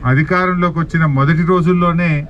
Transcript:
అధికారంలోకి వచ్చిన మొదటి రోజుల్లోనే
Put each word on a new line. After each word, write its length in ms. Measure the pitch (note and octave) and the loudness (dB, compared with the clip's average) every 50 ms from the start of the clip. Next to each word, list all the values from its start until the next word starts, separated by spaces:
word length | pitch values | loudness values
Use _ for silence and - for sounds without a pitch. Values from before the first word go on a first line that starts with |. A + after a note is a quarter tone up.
| - B2 | 0 0
అధికారంలోకి 640 | C3 C#3 D#3 D#3 F#3 F3+ F#3 F#3 F#3 F3 F3 F3 D3+ D#3+ | 0 0 0 0 0 0 0 0 0 0 -2 -2 -2 -4
వచ్చిన 220 | D#3+ - - E3 D#3+ D3+ C#3 C3+ | -6 -4 -2 0 0 0 2 2
మొదటి 260 | C#3 D3 E3+ D#3+ F3 E3 | 2 2 2 2 2 2
రోజుల్లోనే 580 | F#3 F3+ D#3+ F3 F3+ F3+ F3 F3 E3+ E3+ F3 E3+ D#3 D3 D3 - | 2 2 2 2 2 2 0 0 0 0 0 0 -2 -2 -4 -8